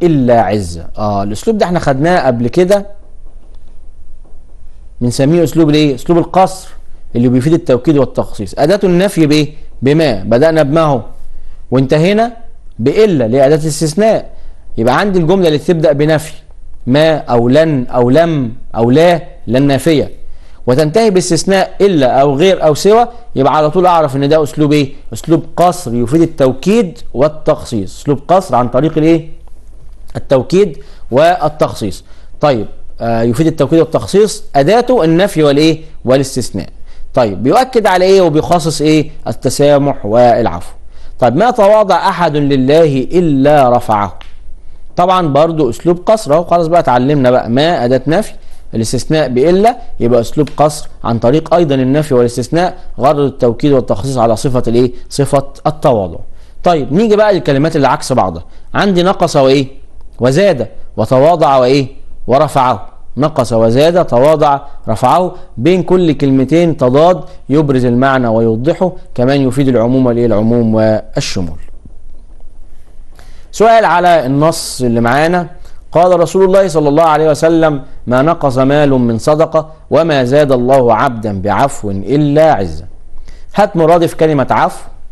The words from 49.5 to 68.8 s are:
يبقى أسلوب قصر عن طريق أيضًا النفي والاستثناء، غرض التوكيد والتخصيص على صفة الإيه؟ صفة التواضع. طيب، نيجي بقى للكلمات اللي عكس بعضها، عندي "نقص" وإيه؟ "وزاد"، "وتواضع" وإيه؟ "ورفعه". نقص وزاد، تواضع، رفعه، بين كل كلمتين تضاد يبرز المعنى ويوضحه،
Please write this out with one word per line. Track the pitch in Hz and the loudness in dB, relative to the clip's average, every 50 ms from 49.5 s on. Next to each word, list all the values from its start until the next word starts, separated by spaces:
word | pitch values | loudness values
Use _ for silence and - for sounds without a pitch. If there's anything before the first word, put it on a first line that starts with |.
| 180 190 208 233 - - - - - - | 2 4 2 2 0 -2 -6 -8 -6 -2
يبقى | 117 120 123 120 | 0 2 2 2
أسلوب | 117 - - 151 147 139 - | 0 0 -2 -2 -2 -2 0
قصر | - 143 151 151 - - - - - - | 0 0 0 0 -4 -10 -12 -12 -8 -6
عن | - 120 110 | -4 -2 0
طريق | 110 117 139 160 156 - 160 | 0 2 2 0 0 0 0
أيضًا | 175 175 143 135 | 2 2 2 0
النفي | 135 131 127 135 151 151 151 139 | 0 0 0 0 0 0 0 2
والاستثناء، | 123 120 117 120 127 120 - 160 165 180 180 - - - - - - | 2 2 0 0 -4 -6 -4 -2 -2 -2 -2 -4 -8 -10 -10 -6 0
غرض | 117 143 156 143 | 0 0 2 2
التوكيد | 143 131 - - - 120 110 - - 147 139 | 0 -2 -2 0 0 0 0 0 0 2 2
والتخصيص | 127 - - - 104 92 139 135 123 | 2 2 0 -2 -4 -4 -4 -2 0
على | 113 117 110 | 2 2 0
صفة | 107 - 143 123 123 117 120 | 0 -2 -2 0 0 0 0
الإيه؟ | 113 120 127 123 - - - - | 2 2 2 0 -2 -6 -12 -8
صفة | - - 139 - - 139 135 - - - - | -4 -2 -2 0 0 -2 -2 -4 -8 -6 -4
التواضع. | - 143 - - 151 123 107 95 87 78 - - - - - - - - - - | -4 -4 0 0 0 2 2 0 -4 -6 -10 -10 -10 -12 -14 -14 -16 -10 -4 0
طيب، | 180 175 156 131 113 131 | 0 0 0 0 0 0
نيجي | 185 233 220 208 | 0 2 2 4
بقى | 202 214 208 196 | 4 4 4 2
للكلمات | 170 - 156 139 135 147 165 156 | 0 0 0 0 2 2 0 0
اللي | 156 135 123 | 2 2 2
عكس | 131 147 - - 131 | 0 0 -2 -2 0
بعضها، | 117 101 92 82 82 - - - - - - - | 0 0 0 -2 -8 -12 -14 -14 -16 -12 -6 -4
عندي | 131 180 208 190 175 175 | -2 0 0 2 2 2
"نقص" | 185 202 - 180 160 - | 2 0 0 0 0 2
وإيه؟ | 147 135 131 131 143 135 131 - - - - - - - - - - | 2 4 4 4 2 0 -2 -8 -14 -16 -16 -16 -14 -14 -14 -6 -2
"وزاد"، | 113 127 135 165 202 202 170 131 110 - - - - - - | 0 0 2 4 2 2 2 0 -2 -8 -8 -10 -10 -8 -4
"وتواضع" | - 110 - 131 131 139 160 175 160 160 147 135 | -4 -2 0 2 4 4 4 4 4 2 4 4
وإيه؟ | 131 123 123 139 143 135 - - - - - - - - | 4 4 4 2 2 0 -2 -6 -12 -12 -12 -10 -6 -2
"ورفعه". | - 120 143 156 143 - 143 127 127 120 95 - - - - - - - | 0 2 2 2 2 0 0 0 0 0 -2 -6 -14 -16 -14 -12 -10 -6
نقص | 117 143 156 151 147 147 - 120 | -2 -2 -2 0 -2 -2 0 0
وزاد، | 113 113 113 113 131 147 165 175 180 160 | 2 2 2 4 4 2 2 2 2 0
تواضع، | - 120 120 131 151 160 147 151 147 139 139 - - - - - - | 2 2 2 4 4 4 2 2 2 0 0 -4 -8 -12 -10 -6 -6
رفعه، | 110 - 127 127 143 170 185 175 - - - - - | -4 0 2 2 2 2 0 -2 -6 -10 -14 -14 -8
بين | - 117 165 185 185 165 | -2 0 2 2 2 2
كل | 165 180 185 180 160 139 | 2 2 2 2 2 0
كلمتين | - 143 135 135 135 131 131 151 170 175 170 143 | 0 0 2 2 2 2 2 2 2 2 2 0
تضاد | - 135 123 127 143 160 175 185 156 - - - - - - | 0 0 2 4 4 4 4 2 0 -2 -12 -14 -12 -6 -2
يبرز | 131 156 156 139 135 127 123 | 0 0 2 2 0 0 0
المعنى | 127 120 120 135 135 135 131 123 117 | 2 2 2 2 2 2 0 0 0
ويوضحه، | 110 113 117 113 110 110 127 160 165 - | 0 2 2 2 0 0 0 -2 -2 0